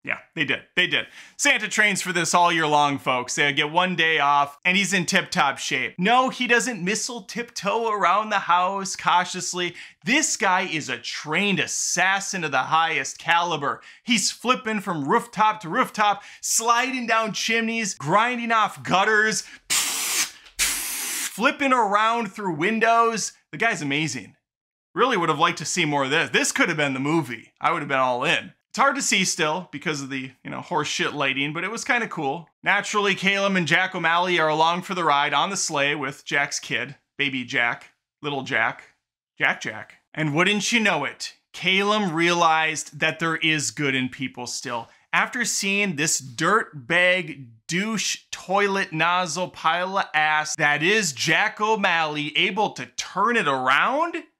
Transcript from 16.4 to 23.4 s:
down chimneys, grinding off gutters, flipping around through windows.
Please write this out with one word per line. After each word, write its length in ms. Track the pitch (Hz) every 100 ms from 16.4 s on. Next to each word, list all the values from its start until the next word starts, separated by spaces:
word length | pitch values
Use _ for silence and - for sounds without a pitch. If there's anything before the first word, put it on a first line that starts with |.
| - - 233 240 262 262 233
down 260 | 226 220
chimneys, 640 | - - 226 226 226 208 -
grinding 560 | 139 196 240 247 233
off 320 | 226 202 -
gutters, 580 | 123 185 208 214 214 - - - _ - - - - - - - - -
flipping 1120 | - - - - - - - - 254 302 277
around 580 | 254 208 202 220 233 214
through 220 | - 202
windows. 800 | 151 185 226 226 233 233 220 - _